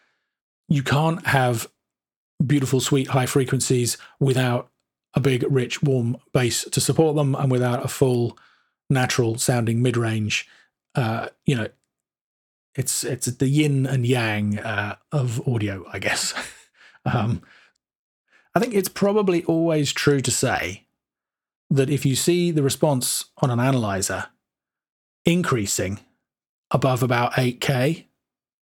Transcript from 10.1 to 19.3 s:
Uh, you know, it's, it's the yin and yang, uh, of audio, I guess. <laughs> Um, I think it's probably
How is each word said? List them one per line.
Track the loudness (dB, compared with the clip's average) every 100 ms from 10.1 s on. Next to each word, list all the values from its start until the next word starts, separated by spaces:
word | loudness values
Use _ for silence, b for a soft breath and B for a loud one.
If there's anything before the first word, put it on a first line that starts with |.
| -2 -2 -4 -8 b b b _
Uh, | -2 -2 -2 -8 -8
you | -2
know, | -2 -4 _ _ _ _ _ _ _ _ _ _
it's, | -8 -4 -4
it's | -4 -4 -4
the | -2 0
yin | 2 2 2
and | 0 0 0
yang, | 0 0 0 -2 -2
uh, | -4 -4 -6 -8 -6
of | -2 -2 -2 -2
audio, | -2 -2 -6 -10
I | -6
guess. | -4 -4 -4 -6
<laughs> | B B B B B B
Um, | -2 -2 0 -4 b b b b _ _ _ _ _ b b
I | -2
think | 0
it's | -2 -2
probably | 0 0 2 2